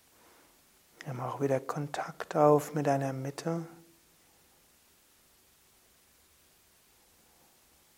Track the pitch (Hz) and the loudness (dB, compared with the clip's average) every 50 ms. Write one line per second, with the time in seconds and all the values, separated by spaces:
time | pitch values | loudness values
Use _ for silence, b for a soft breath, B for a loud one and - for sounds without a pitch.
0 | _ _ b b b b b b b b b b b _ _ _ _ _ - - | _ _ b b b b b b b b b b b _ _ _ _ _ -20 -16
1 | - 151 131 123 127 127 123 123 143 135 135 131 - - - 151 147 147 - - | -12 -12 -10 -8 -6 -6 -4 -2 0 0 0 0 -2 -4 -6 -6 -6 -6 -6 -6
2 | - - 156 - - - - 160 147 147 147 147 147 - - 156 143 147 139 139 | -8 -8 -8 -12 -8 -2 2 6 8 8 8 6 4 0 -4 -2 2 2 2 2
3 | 139 135 131 131 131 139 143 - - 165 165 170 165 165 - - - - - - | 2 -2 -4 -4 -6 -8 -8 -6 -4 -4 -2 -4 -4 -8 -14 -20 -20 -20 -20 -20
4 | - - _ _ _ _ _ _ _ _ _ _ _ _ _ _ _ _ _ _ | -20 -20 _ _ _ _ _ _ _ _ _ _ _ _ _ _ _ _ _ _
5 | _ _ _ _ _ _ _ _ _ _ _ _ _ _ _ _ _ _ _ _ | _ _ _ _ _ _ _ _ _ _ _ _ _ _ _ _ _ _ _ _
6 | _ _ _ _ _ _ _ _ _ _ _ _ _ _ _ _ _ _ _ _ | _ _ _ _ _ _ _ _ _ _ _ _ _ _ _ _ _ _ _ _
7 | _ _ _ _ _ _ _ _ _ _ _ _ _ _ _ _ _ _ _ | _ _ _ _ _ _ _ _ _ _ _ _ _ _ _ _ _ _ _